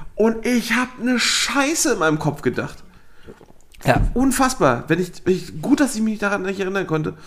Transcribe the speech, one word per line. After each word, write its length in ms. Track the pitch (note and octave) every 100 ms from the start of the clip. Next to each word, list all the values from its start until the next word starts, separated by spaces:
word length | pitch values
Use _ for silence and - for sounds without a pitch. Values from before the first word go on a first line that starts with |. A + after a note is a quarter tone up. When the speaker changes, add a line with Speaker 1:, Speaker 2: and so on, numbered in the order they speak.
| -
Speaker 1:
und 300 | - A3 A3
ich 300 | A#3+ B3 -
hab 240 | A3+ B3 -
ne 160 | A#3+ B3
Scheiße 760 | - - - C#4 C#4 D#4+ D#4+
in 40 | A3
meinem 180 | D#3+ D3+
Kopf 240 | D#3 C#3+
gedacht. 420 | B2+ A2 B2 - - - - - - - - - - -
Speaker 2:
Ja. 160 | D#3+ A2+ -
Speaker 1:
Unfassbar. 720 | A#3 C4+ B3+ C4 - D#3 A#2+ B2+
Wenn 100 | E3
ich, 140 | F#3 - -
ich, 360 | F#3 - -
gut, 160 | D#3 D4
dass 160 | C#4
ich 80 | A3
mich 160 | A3 G#3
daran 240 | G3+ G3
nicht 160 | F#3 F#3+
erinnern 300 | F#3 G3 E3+
konnte 260 | D#3 D#3 E3+